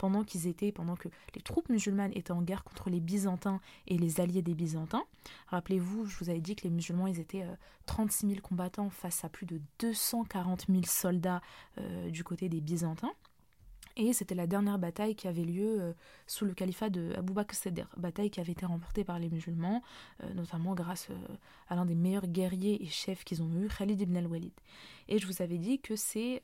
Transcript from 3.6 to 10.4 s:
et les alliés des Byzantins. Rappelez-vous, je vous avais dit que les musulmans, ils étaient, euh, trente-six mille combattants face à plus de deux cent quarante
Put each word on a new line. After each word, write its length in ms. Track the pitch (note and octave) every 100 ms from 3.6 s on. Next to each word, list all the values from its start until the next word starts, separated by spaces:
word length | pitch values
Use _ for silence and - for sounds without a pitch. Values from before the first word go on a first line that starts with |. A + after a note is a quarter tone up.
| - - -
et 140 | F3
les 200 | E3+ D#3+
alliés 200 | F3 F3+
des 140 | E3+ D#3+
Byzantins. 480 | E3 D#3+ D#3+ A3+ - - - - -
Rappelez-vous, 560 | F3+ F3 F#3+ F3+ G#3+ G#3+
je 120 | F#3
vous 140 | F3
avais 100 | E3+
dit 140 | D#3+ G#3
que 80 |
les 80 | F3
musulmans, 340 | E3+ D#3+ F3 F#3+
ils 140 | F3
étaient, 240 | D#3+ F#3+
euh, 120 | F3 F3+ - - -
trente-six 400 | - G#3+ - G#3
mille 160 | G3
combattants 480 | - F3+ F3+ - G3+
face 340 | - F3+ -
à 60 | E3
plus 160 | - F3
de 160 | E3 D3 -
deux 160 | A#3
cent 300 | G#3+ - A#3
quarante 460 | A3+ G3